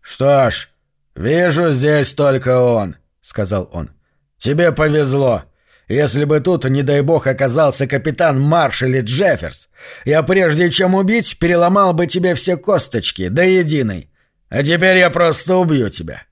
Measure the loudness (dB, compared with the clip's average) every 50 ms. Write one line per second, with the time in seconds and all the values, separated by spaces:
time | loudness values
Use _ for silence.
0 | _ -18 -8 -2 0 2 4 4 2 2 0 -4 -10 _ _ _ _ _ _ _
1 | _ _ _ -8 -4 -2 0 2 2 2 0 0 0 0 0 0 0 0 2 2
2 | 0 -2 -2 0 0 0 0 0 0 0 0 2 2 2 2 0 -2 -4 -8 _
3 | _ _ _ _ _ -14 -8 -8 -6 -4 -4 -6 -6 -6 -10 -12 -12 -12 -14 _
4 | _ _ _ _ _ _ _ _ -4 -4 0 2 2 0 2 0 0 0 2 0
5 | 0 0 0 0 0 0 0 -2 -4 _ _ _ _ _ _ _ _ _ -2 0
6 | 0 0 0 -2 0 0 0 0 2 0 -2 0 0 -2 -2 0 0 0 0 0
7 | 2 2 0 0 0 -2 -2 -2 -2 -2 0 2 2 2 2 0 -4 -2 -4 -4
8 | -4 -4 -2 0 0 0 2 2 2 2 2 2 0 0 -2 -2 -2 0 0 -2
9 | -2 -2 -2 0 2 0 0 0 -4 -10 -12 -14 -20 _ _ _ -20 -20 -20 -10
10 | -4 0 0 0 2 2 2 2 2 2 2 2 2 2 2 0 0 2 2 2
11 | 2 2 0 0 -2 -2 -4 -2 0 0 2 2 2 4 4 4 2 2 2 0
12 | -2 -2 -2 0 0 0 0 0 0 -2 -2 -2 0 0 0 0 0 -2 -4 -4
13 | -4 -4 -6 -6 -6 -4 0 0 2 2 4 2 2 0 0 -2 -2 -2 -6 -8
14 | -12 _ _ _ _ _ _ _ _ _ -4 -4 0 0 0 2 2 2 4 4
15 | 4 2 2 2 0 0 0 -2 -2 0 0 2 2 2 2 0 0 -2 -4 -8
16 | -10 -12 -14 -16 -20 _